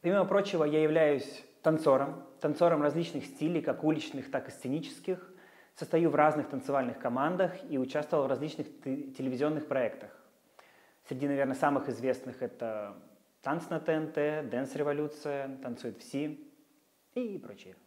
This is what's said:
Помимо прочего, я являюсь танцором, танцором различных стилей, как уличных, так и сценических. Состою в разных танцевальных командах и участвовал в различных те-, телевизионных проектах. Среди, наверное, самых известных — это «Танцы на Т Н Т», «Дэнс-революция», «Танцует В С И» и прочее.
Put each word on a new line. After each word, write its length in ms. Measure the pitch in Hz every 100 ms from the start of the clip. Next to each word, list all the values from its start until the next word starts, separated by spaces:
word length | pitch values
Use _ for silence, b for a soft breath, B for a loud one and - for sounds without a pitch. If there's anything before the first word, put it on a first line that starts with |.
Помимо 240 | 170 196 190
прочего, 400 | 196 196 170 151
я 180 | 156
являюсь 600 | 156 160 151 139 - - - _
танцором, 600 | 165 156 156 135 139 - - -
танцором 420 | 156 147 170 156
различных 440 | 147 151 165 143 -
стилей, 360 | - 156 165
как 220 | 147 123
уличных, 480 | 151 160 - 139 120
так 160 | 135 -
и 40 |
сценических. 760 | - 127 143 - - - 180 - B B B B -
Состою 340 | - 165 170
в 60 | 143
разных 320 | 151 151 135
танцевальных 500 | 135 - 135 123 113
командах 540 | 123 120 147 180 185 - -
и 80 | 143
участвовал 460 | 127 151 147 160
в 40 | 135
различных 400 | 123 151 - 147 -
те-, 300 | 139 139 147
телевизионных 560 | - 131 123 147 156 151
проектах. 420 | 135 117 - - - _ _ _ b b b b b -
Среди, 180 | 131 143
наверное, 280 | 139 135 131
самых 340 | 151 143 -
известных — 520 | 110 131 123 127 113
это 540 | 120 - 117 107 104 98 - - _ _
«Танцы 280 | - 156 165
на 120 | 160
Т 100 | 160
Н 180 | 156 156
Т», 340 | 156 147 151
«Дэнс-революция», 1120 | 135 120 135 151 147 143 151 - 151 139 135 131
«Танцует 360 | 127 117 123 101
В 60 |
С 100 | -
И» 360 | 139 151 151 - _ _ _ _ _ _ -
и 220 | 240 190
прочее. 380 | - 101 - 95